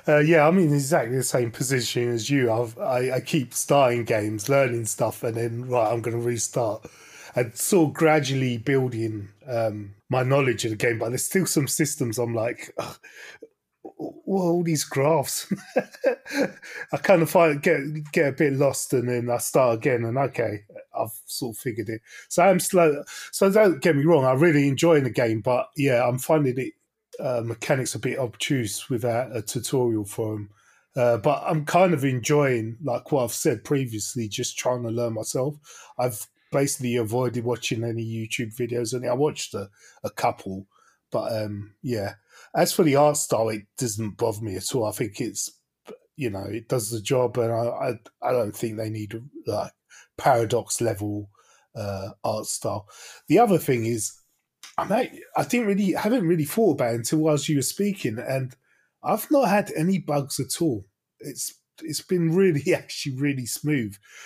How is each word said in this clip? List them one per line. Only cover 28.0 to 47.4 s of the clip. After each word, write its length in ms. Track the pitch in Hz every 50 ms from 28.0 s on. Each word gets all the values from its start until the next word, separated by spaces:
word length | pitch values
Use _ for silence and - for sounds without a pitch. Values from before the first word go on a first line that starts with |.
| - 127 120 135
obtuse 680 | 131 113 - - - - 147 127 117 98 - - - -
without 460 | 131 110 120 120 117 117 131 - 131
a 80 | 113
tutorial 640 | - - - 120 110 - - 131 123 120 113 107 104
for 300 | 101 - - 113 110 110
'em. 160 | 107 104 104 _ _ _ _ _ _ _ _ -
Uh, 220 | 135 123 120 117 113
but 240 | 98 151 139 - -
I'm 200 | - 170 151 147
kind 260 | - - 175 190 185
of 140 | 165 135 135
enjoying, 720 | 139 127 123 113 - 147 147 143 135 127 117 110 113 113 117
like, 300 | 156 135 120 123 - -
what 120 | 151 135 123
I've 80 | 113
said 320 | - - - 160 123 104 -
previously, 640 | - 147 135 135 117 110 107 - - - 123 113 104
just 280 | 101 - 120 - -
trying 260 | - - 123 127 123
to 60 | 120 113
learn 240 | 113 117 120 117
myself. 420 | 113 107 110 - - 135 127 151 147 - _ - - - - - - -
I've 280 | 123 127 107 - - - _ _ _ _
basically 460 | - 139 143 139 - - 127 120 120
avoided 480 | 120 113 104 113 127 127 120 110 120 113
watching 400 | 123 120 117 - - 131 113 117
any 180 | 117 113 117
YouTube 540 | 113 113 113 113 110 110 - - 120 107 110
videos, 380 | - 120 120 120 120 120 113 127
and 120 | 123 127
I 60 | 120
watched 400 | 123 131 147 151 - - - -
a, 160 | - 104 98 - _ _ - - _ _
a 60 | - -
couple, 580 | - - - 120 113 - - 98 95 98 98 _ _ _ _ _ _ _ _ _
but, 260 | - 117 104 - 117
um, 380 | 107 107 104 104 101 101 - _ _
yeah. 320 | - 135 120 107 98 101 - - _ _ _ - - - -
As 180 | 147 175 165
for 100 | - -
the 140 | 180 151 131
art 220 | 139 147 147 147 -
style, 320 | - - - 110 113 110
it 160 | 107 104 - _ _
doesn't 400 | - 131 117 101 107 113 104 87
bother 260 | - 117 113 104 104
me 140 | 113 107 92
at 180 | 92 - - -
all. 120 | 127 107
I 60 | 107
think 280 | - - 127 104 - -
it's, 300 | 123 104 - - - - - _ _ _ _ _ _ - - - _ _ _
you 140 | - 123 113
know, 160 | 101 95 98 98
it 180 | 104 117 117
does 240 | - 135 127 110 104
the 120 | 117 110
job, 340 | 101 - 135 127 127 117 -
and 160 | 127